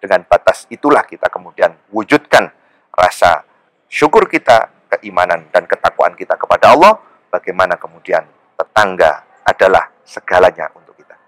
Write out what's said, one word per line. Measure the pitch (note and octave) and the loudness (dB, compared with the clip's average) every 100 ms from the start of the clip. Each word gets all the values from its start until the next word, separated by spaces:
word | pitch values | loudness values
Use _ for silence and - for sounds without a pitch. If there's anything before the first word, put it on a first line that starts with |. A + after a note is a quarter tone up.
Dengan | G2 F#2+ F2 | -2 -4 0
batas | F2 - F2 - | 0 0 -4 -8
itulah | A#2 D3 C3+ - | -6 0 0 -2
kita | E2+ G#2 | -6 -8
kemudian | - F2 - F2+ E2 _ | -8 -16 -4 -4 -4 _
wujudkan | G#2 G#2 D3+ _ C#3+ F#2+ _ _ _ _ | -10 -2 -4 _ 0 0 _ _ _ _
rasa | - F2+ - F2+ D#2 - _ _ _ _ | -2 -2 2 0 0 -4 _ _ _ _
syukur | - D3+ A3 F#3+ | -4 0 2 0
kita, | D#3+ - A#2 - _ _ - | -4 0 0 0 _ _ -8
keimanan | G#2+ F2+ F2+ E2+ D#2 | -6 -4 -2 -2 -2
dan | F2+ F2 | -4 -2
ketakwaan | E2+ F2 - E2 F2 | -4 -4 -2 -4 -4
kita | F#2 | -8
kepada | - - F2 - | -8 -2 0 2
Allah. | C3 F#3 G#3+ _ _ _ | 4 4 2 _ _ _
Bagaimana | F2+ - F2+ F#2 F2 | -10 -8 -4 -2 -2
kemudian | E2 E2+ F#2 E2+ D2+ _ _ _ | -8 -20 -6 -4 -4 _ _ _
tetangga | D#2+ - G2+ F#2 E2 D2 _ _ - | -6 -2 -2 0 0 0 _ _ -6
adalah | F#2+ F#2+ F#2 D#2 _ _ | 0 2 2 -2 _ _
segalanya | - - F2+ F#2 E2+ D#2 | -18 -2 2 2 0 -14
untuk | _ _ _ | _ _ _
kita. | _ _ | _ _